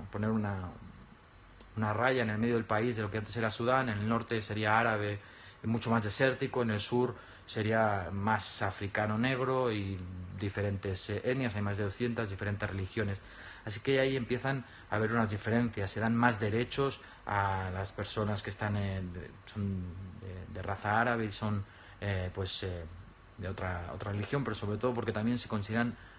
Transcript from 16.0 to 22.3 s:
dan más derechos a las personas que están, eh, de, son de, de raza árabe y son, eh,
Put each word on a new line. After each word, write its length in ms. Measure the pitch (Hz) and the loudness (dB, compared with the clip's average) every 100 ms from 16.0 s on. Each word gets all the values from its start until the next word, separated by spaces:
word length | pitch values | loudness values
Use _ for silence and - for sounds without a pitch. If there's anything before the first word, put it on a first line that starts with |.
dan 120 | 110 | 2
más 280 | 117 120 101 | 6 6 4
derechos 580 | 104 113 123 - 139 - - - - | 2 2 0 2 0 0 -12 -14 -2
a 440 | 101 98 95 92 | 0 2 0 -2
las 200 | 95 95 | -2 -4
personas 500 | - 98 113 104 98 | -4 -4 0 0 0
que 60 | 101 | -4
están, 260 | - 107 104 | -2 0 0
eh, 260 | 98 95 | 0 -2
de, 300 | 90 87 - - - | -4 -8 -10 -14 -10
son 360 | 107 101 95 90 90 95 - | -4 -2 -2 -4 -8 -12 -12
de, 320 | 95 92 90 | -10 -10 -10
de 80 | 92 | -8
raza 380 | 98 98 104 110 | -6 -2 2 4
árabe 260 | 120 117 110 | 4 2 0
y 60 | |
son, 320 | - 107 101 98 - - - | -2 0 0 -2 -12 -18 -6
eh, 280 | 104 95 92 | -2 0 -2